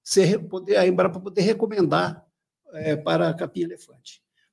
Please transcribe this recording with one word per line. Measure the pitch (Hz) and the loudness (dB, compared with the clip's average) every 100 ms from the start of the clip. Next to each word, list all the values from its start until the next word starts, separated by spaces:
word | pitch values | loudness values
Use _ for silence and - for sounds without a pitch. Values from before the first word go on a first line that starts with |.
ser | - 196 175 | -2 4 4
re-, | 214 | 2
poder, | - 185 185 202 | -4 -8 0 2
a | 185 | 4
Embrapa | 180 - 180 | 4 0 -2
poder | 196 202 | -6 0
recomendar, | 190 226 214 208 160 156 160 - _ _ _ _ _ | 0 0 -2 0 2 2 -2 -6 _ _ _ _ _
é, | 156 156 147 | -8 -4 -4
para | 165 165 170 | 0 0 0
capim-elefante. | 165 175 175 170 - - _ - - _ _ _ | -2 -6 -6 -8 -10 -20 _ -20 -20 _ _ _